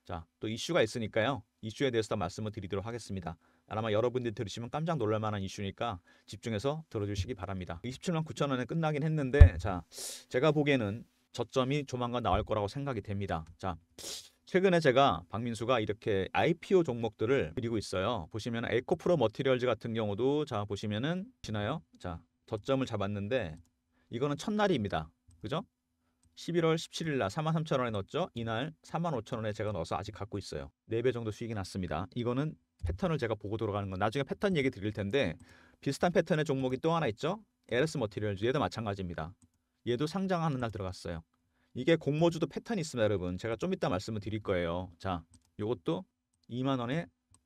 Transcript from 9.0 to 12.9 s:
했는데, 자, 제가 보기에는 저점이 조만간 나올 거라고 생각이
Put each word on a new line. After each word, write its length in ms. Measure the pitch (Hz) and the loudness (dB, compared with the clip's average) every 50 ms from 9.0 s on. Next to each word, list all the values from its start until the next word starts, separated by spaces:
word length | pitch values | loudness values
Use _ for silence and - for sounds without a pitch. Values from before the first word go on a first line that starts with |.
| 151 | 0
했는데, 560 | 160 156 156 139 127 123 143 135 127 92 82 | 0 2 0 0 2 8 10 8 8 8 2
자, 240 | - 107 92 87 82 - - - - - - - - _ | -4 -4 -4 -4 -6 -10 -14 -12 -10 -10 -10 -12 -12 _
제가 240 | - 127 131 156 143 | -2 2 2 4 2
보기에는 520 | 156 143 143 143 127 110 98 104 120 - - _ _ _ _ _ | 2 2 4 2 2 2 0 -4 -6 -10 -16 _ _ _ _ _
저점이 540 | - 123 120 - 131 127 131 143 151 143 | -8 -8 -2 0 0 0 2 0 -2 -2
조만간 360 | - - 123 123 120 120 123 117 | -4 -4 -4 -4 -2 -2 -2 2
나올 220 | 101 90 101 107 | 2 2 2 2
거라고 240 | - 110 107 101 98 | 0 0 0 0 -2
생각이 320 | - 143 139 139 | -4 -6 -6 -4